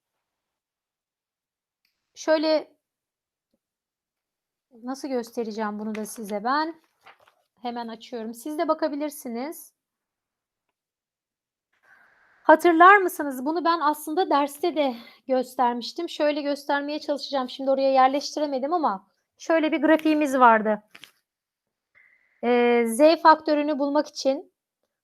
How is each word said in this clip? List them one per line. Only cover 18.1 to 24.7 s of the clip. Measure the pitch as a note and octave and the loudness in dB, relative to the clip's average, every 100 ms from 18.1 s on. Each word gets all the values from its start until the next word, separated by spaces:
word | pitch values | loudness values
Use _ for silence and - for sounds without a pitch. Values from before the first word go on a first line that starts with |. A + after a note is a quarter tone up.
| C#4 C#4 D4 D4 C4+ C#4 | 2 -6 -6 -4 -4 -2
ama | F4 B3+ F#3+ _ _ _ _ | -2 -2 -4 _ _ _ _
şöyle | - D#4+ D4+ | -2 0 2
bir | D#4 | 0
grafiğimiz | D4+ D#4 D#4 D4+ D4 C4 | 4 4 2 0 0 4
vardı. | A#3+ A3 G#3+ G#3 _ - - _ _ _ _ _ _ _ _ _ _ _ _ - | 6 6 2 -4 _ -20 -20 _ _ _ _ _ _ _ _ _ _ _ _ -6
Ee, | A#3+ A#3+ A#3+ A#3+ A#3 | 0 2 4 2 0
Z | A3+ D4+ E4 | 4 6 6
faktörünü | E4 D#4 D#4 D4 D4 C#4 | 4 4 2 0 0 -2
bulmak | C#4+ D4 D4 | 0 0 -2
için | - C4+ C#4+ G4+ _ _ | -4 -4 -4 -8 _ _